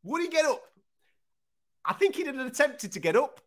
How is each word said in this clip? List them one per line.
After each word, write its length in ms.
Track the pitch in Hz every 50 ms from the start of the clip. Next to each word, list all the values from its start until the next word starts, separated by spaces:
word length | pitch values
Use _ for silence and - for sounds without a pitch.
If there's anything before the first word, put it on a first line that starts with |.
| -
Would 180 | 180 277 339
he 60 | 349 349
get 160 | 330 320 311
up? 160 | 294 240 - - - _ _ _ _ _ _ _ _ _ _ _ _ _ _ _ _ _ _ _ _ _ _ _
I 80 | - 190
think 220 | - 392 392 392
he'd 100 | - 349 302
have 100 | 269 262
attempted 540 | 262 240 247 - 285 285 - - - 185
to 80 | - 202
get 160 | 160 165 160
up. 240 | 233 294 277 - - _